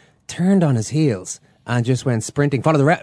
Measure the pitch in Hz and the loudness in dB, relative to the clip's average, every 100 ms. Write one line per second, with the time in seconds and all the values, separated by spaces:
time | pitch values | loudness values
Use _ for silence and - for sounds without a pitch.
0 | _ _ - - 180 196 160 120 104 151 | _ _ -14 -4 2 2 2 0 -2 0
1 | 151 95 - - _ _ - 123 117 127 | 0 -2 -8 -16 _ _ -4 -2 0 0
2 | 131 113 - - 143 123 151 147 139 180 | 0 -2 -4 -2 0 0 2 4 4 2